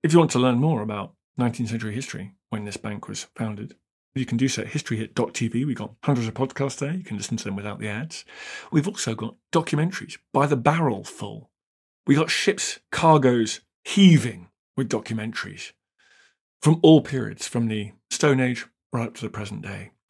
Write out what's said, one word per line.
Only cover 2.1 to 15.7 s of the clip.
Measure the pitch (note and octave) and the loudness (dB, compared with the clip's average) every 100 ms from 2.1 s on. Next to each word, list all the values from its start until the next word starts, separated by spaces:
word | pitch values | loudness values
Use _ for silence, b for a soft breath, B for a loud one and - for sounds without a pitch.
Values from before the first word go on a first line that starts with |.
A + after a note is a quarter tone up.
| - G2 _ _ | -12 -14 _ _
when | A2 G#2 | -10 -8
this | G2 | -10
bank | - G#2 - | -10 -12 -12
was | G2+ - - | -14 -14 -8
founded, | A2+ G#2 - - _ _ _ | -8 -8 -14 -18 _ _ _
you | C3+ B2+ | -6 -2
can | A#2 | 0
do | C3 | 0
so | - | -2
at | - | -6
historyhit | D3+ - A2 A2 - | -8 -6 -6 -6 -4
dot | A#2 | -4
T | - A2+ | -2 -4
V. | A#2 C#3+ | -2 -4
We've | B2+ | -6
got | G#2+ - | -10 -6
hundreds | - C3 A2 | 0 0 0
of | A2+ | -4
podcasts | C3 - C#3 - | -6 -4 -6 -4
there. | C#3+ | -6
You | F#3 | -6
can | F#3 G#2 | -8 -10
listen | G#2 A#2 | -6 -6
to | |
them | G#2 G2 | -6 -8
without | G#2 G2 | -10 -8
the | G#2 | -8
ads. | G#2 D#3 - - B B B B | -8 -8 -12 -18 B B B B
We've | D#3+ D#3+ | 0 0
also | G3 - A2 | -4 -6 -6
got | A2+ - _ | -8 -12 _
documentaries | E3+ D#3+ D3 E3+ - - - _ | -2 0 -2 -2 -4 -12 -16 _
by | C3+ C#3+ | 0 2
the | C#3 | 2
barrelful. | C3 E3 D3+ G2+ - - G#2 A2 - _ _ _ _ _ - | 2 2 0 -2 -8 -12 -12 -12 -18 _ _ _ _ _ 2
We | C#3+ | 2
got | D#3+ | 2
ships' | - - F#3+ - - _ | 0 0 0 -6 -8 _
cargoes | - E3 D#3 B2+ B2 A2 - _ _ | 2 6 6 6 4 0 -4 _ _
heaving | - - F#3+ D#3 A2+ F#2+ F2 _ _ - | -4 8 10 10 6 -8 -18 _ _ -6
with | B2+ | -4
documentaries | A2+ - A2 G#2+ A2 - G2+ - | -4 -4 -8 -6 -8 -10 -12 -16